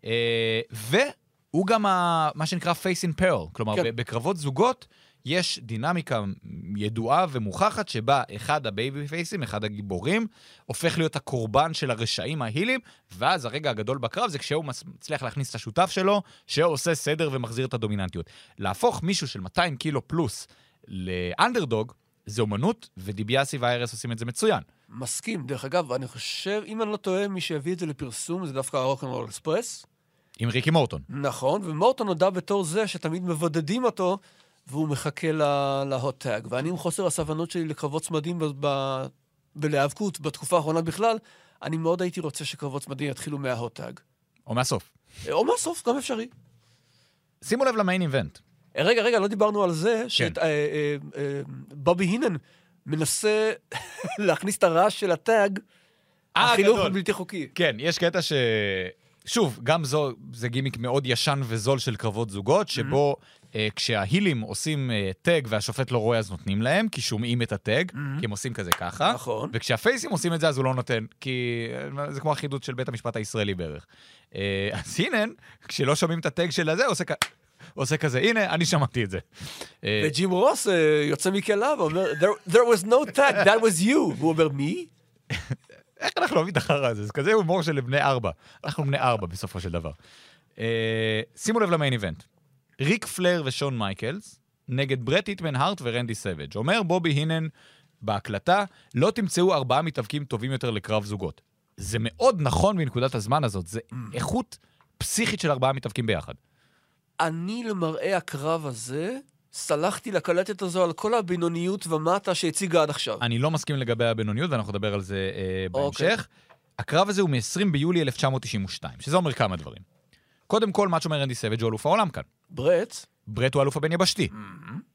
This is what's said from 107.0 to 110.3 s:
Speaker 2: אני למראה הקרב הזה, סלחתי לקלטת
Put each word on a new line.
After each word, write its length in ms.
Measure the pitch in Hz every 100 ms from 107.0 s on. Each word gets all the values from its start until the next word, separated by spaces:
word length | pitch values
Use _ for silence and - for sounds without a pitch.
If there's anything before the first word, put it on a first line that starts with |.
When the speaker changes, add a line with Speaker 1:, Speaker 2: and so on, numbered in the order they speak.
| _ _
Speaker 2:
אני 440 | 165 160 175 226
למראה 520 | 233 196 170 160 160 190
הקרב 500 | - 143 147 165 151
הזה, 520 | 117 120 135 175 262 - _ _
סלחתי 600 | - - 147 175 202 -
לקלטת 500 | 185 -